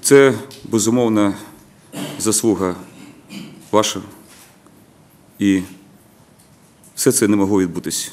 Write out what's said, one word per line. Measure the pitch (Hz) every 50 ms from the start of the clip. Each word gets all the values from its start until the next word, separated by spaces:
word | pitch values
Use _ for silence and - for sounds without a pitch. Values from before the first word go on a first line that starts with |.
це, | - - 139 139 139 135 123 110 - - - - -
безумовна | - - 113 101 113 113 127 123 113 110 107 104 101 98 - - - - - - - - _ _ - - - 147 - - -
заслуга | - 107 107 - - 113 101 87 95 90 90 90 - - - - - - - - - - - - - - - - - -
ваша. | - 104 110 - - 98 95 - - - - - - - - - - _ _ - _ - - _ _ _ - _ _ _ _ _ _ -
І | 104 101 98 95 90 92 - - - - - - _ _ _ _ - _ _ _ _ _ _ _ _ _ _ _ - - _
все | - - 139
це | 120 - 117 101
не | 107
могло | 104 98 95 104 98
відбутись | 95 87 80 87 - 78 82 - - -